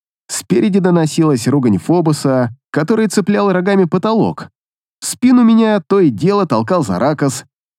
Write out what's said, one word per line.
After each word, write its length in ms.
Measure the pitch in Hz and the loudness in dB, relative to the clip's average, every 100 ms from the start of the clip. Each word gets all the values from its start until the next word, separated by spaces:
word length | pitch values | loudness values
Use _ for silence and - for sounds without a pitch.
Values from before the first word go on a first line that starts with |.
| _ _ - | _ _ -14
Спереди 520 | - - 180 220 190 | -12 -2 0 2 0
доносилась 680 | 180 175 156 - 160 131 127 | 2 2 0 0 0 0 0
ругань 300 | 143 123 95 | 0 0 -2
Фобоса, 800 | - 175 160 147 143 131 120 - _ | 0 0 0 -2 -2 -2 -2 -6 _
который 360 | 143 156 220 220 | -6 -2 0 0
цеплял 440 | - 190 202 202 | -2 -2 0 0
рогами 320 | 180 185 196 170 | 0 0 0 0
потолок. 640 | 185 220 220 104 78 - _ _ _ _ _ | 0 -2 0 -2 -4 -14 _ _ _ _ _
В 60 | - | -12
спину 380 | - 254 247 | -2 2 4
меня 360 | 226 226 220 208 | 4 4 2 0
то 200 | - 196 | 0 2
и 100 | 165 | 2
дело 380 | 101 165 202 180 | 2 0 0 0
толкал 360 | 110 113 180 | 0 0 -2
Заракас. 640 | 120 90 131 151 143 - - _ _ | -2 -2 -2 -2 -4 -4 -14 _ _